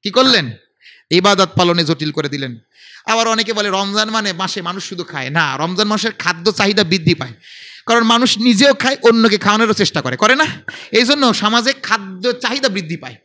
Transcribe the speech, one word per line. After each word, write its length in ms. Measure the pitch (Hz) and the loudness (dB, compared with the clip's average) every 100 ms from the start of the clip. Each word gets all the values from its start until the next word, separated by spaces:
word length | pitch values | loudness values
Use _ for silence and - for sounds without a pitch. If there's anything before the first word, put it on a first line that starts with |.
কি 80 | 208 | -2
করলেন? 400 | 208 269 233 135 104 _ _ - - _ | 2 2 2 -2 -10 _ _ -20 -20 _
ইবাদত 380 | 175 190 196 185 - | 2 4 4 2 2
পালনে 280 | 175 175 | 2 2
জটিল 260 | 156 156 156 | 0 -2 -2
করে 180 | 147 147 | -4 -4
দিলেন। 300 | 139 135 117 _ _ - - - | -6 -8 -12 _ _ -20 -18 -4
আবার 220 | 220 226 | 0 0
অনেকে 240 | 220 220 | 0 -2
বলে 160 | 208 208 | -2 -2
রমজান 420 | 190 196 202 214 | -2 -2 -2 -2
মানে 220 | 220 208 | -2 -4
মাসে 300 | 175 185 - | -4 -6 -6
মানুষ 260 | 175 185 - | -8 -8 -10
শুধু 160 | 180 | -10
খায়, 260 | 165 151 131 | -10 -8 -4
না, 260 | 156 151 135 | -2 0 -2
রমজান 320 | 160 180 208 | -4 -2 0
মাসের 240 | 214 220 | 0 -2
খাদ্য 400 | 214 170 170 175 | -4 -4 -2 -2
চাহিদা 320 | 196 202 208 | 0 0 2
বৃদ্ধি 300 | 185 185 165 | 0 0 0
পায়, 180 | 160 127 113 - - - - - | -2 -4 -12 -20 -20 -20 -18 0
কারণ 180 | 233 | 2
মানুষ 340 | 226 233 254 208 | 4 4 2 2
নিজেও 360 | 240 208 285 | 2 4 4
খায়, 220 | 277 254 277 | 4 0 2
অন্যকে 360 | 226 226 220 202 | 4 4 4 2
খাওয়ানোরও 340 | 190 208 220 | 2 2 2
চেষ্টা 300 | 214 196 160 | 2 0 -2
করে, 140 | 127 123 | -4 0
করে 200 | 214 269 | 2 2
না? 100 | 190 - - - - | 0 -4 -14 -16 -2
এই 120 | 220 | 0
জন্য 300 | 240 294 262 | 2 2 2
সমাজে 380 | 214 208 226 233 | 2 0 0 0
খাদ্য 600 | 269 - 220 196 185 233 | -4 -2 -4 -4 -6 -4
চাহিদা 360 | 240 233 262 262 | -2 -4 -2 -2
বৃদ্ধি 280 | 196 160 165 | -2 -6 -10
পায়। 200 | 127 117 | -10 -18